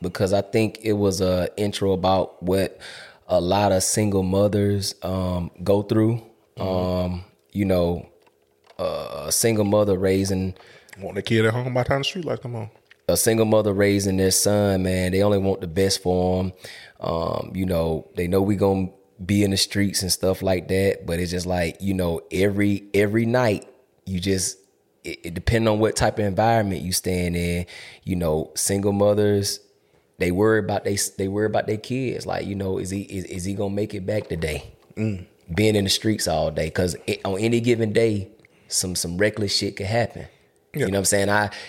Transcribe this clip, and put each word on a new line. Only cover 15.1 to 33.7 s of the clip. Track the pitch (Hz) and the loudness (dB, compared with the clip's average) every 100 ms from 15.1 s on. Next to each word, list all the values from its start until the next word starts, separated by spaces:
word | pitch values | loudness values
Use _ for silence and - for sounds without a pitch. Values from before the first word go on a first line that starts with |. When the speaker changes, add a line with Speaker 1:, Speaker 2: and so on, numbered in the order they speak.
Speaker 1:
They | 95 | 2
only | 101 101 | 4 2
want | 98 92 | 2 -2
the | 90 | -2
best | 85 95 - | 0 2 0
for | 90 90 92 92 | 0 2 2 2
him. | 92 - - - - - | -2 -6 -16 -20 -20 -10
Um, | 82 82 82 - - | -4 -2 -2 -4 -4
you | 92 | -4
know, | 95 85 82 78 - | 0 0 0 -2 -6
they | 90 87 | -4 0
know | 95 | 2
we | 98 | 2
gonna | 101 98 95 92 - _ - | 2 2 2 -2 -8 _ -10
be | 92 101 | 0 2
in | 98 | 2
the | 95 | 2
streets | - 101 101 - | 0 0 0 0
and | 90 | -2
stuff | - 92 - | 0 0 0
like | 95 92 87 | 0 -2 0
that, | 95 98 - | 0 2 0
but | 85 85 | -4 -4
it's | 87 | -2
just | 90 | -4
like, | 90 90 85 - | -2 -2 -2 -4
you | 98 | -4
know, | 92 87 82 - | 0 0 -2 -4
every, | 90 101 101 101 98 - | 0 2 2 2 0 0
every | 101 104 110 | 2 2 2
night | 113 123 117 98 - - _ _ | 2 2 2 0 -6 -20 _ _
you | - 90 | -8 -4
just, | 98 95 - - _ _ _ _ | 0 0 -2 -8 _ _ _ _
it, | 85 - | -14 -10
it | 87 | -8
depend | 87 - 113 113 | -6 0 2 2
on | 107 | 4
what | 107 - | 2 2
type | 110 - | 0 0
of | |
environment | 104 95 113 113 101 87 | -2 2 4 4 0 -4
you | 90 | -4
stand | - 92 90 87 | -4 -2 -2 0
in. | 87 87 87 87 - - - | 0 -2 -2 -6 -12 -20 -12
You | - | -4
know, | 90 82 78 - | -2 0 0 -2
single | - - 101 101 | -4 -2 0 0
mothers, | 101 104 104 104 101 98 - _ _ _ _ _ - | 2 4 4 4 2 0 -6 _ _ _ _ _ -4
they | 90 | -2
worry | 90 110 110 | 2 4 2
about | 101 101 | 0 -2
they, | 101 98 - - | -2 -2 -4 -4
they | 98 | -4
worry | 104 107 | -2 0
about | 107 - | 0 -2
their | |
kids. | 110 - 127 123 - | -4 -4 -4 -4 -6
Like, | - 87 90 | -6 -6 -4
you | |
know, | 98 95 95 | -4 -4 -4
is | 92 | -4
he, | 98 | -6
is, | - 98 | -6 -8
is | - 92 | -8 -6
he | 92 | -6
gonna | 101 101 | -4 -4